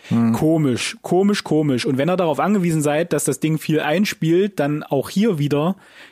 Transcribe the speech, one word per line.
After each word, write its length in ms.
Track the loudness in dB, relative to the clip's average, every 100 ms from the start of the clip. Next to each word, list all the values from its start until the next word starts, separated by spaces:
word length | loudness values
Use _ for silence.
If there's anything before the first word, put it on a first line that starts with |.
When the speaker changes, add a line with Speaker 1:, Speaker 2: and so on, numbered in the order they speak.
| -4
Speaker 1:
Hm. 260 | 0 2
Speaker 2:
Komisch, 640 | 2 2 2 2 0 -4 -8
komisch, 400 | -2 2 2 0
komisch. 420 | 0 0 2 0
Und 140 | 0 0
wenn 100 | 0
ihr 80 | 0
darauf 220 | 0 0
angewiesen 420 | 0 0 0 0
seid, 320 | 0 0 0
dass 120 | -2
das 160 | -2 -2
Ding 180 | -2 -2
viel 220 | 0 0
einspielt, 800 | 0 0 0 -2 0 2 0 -2
dann 240 | -2 -4
auch 260 | -2 -4 -2
hier 300 | 0 0 0
wieder, 340 | 0 0 0 -4 -10 -20 -20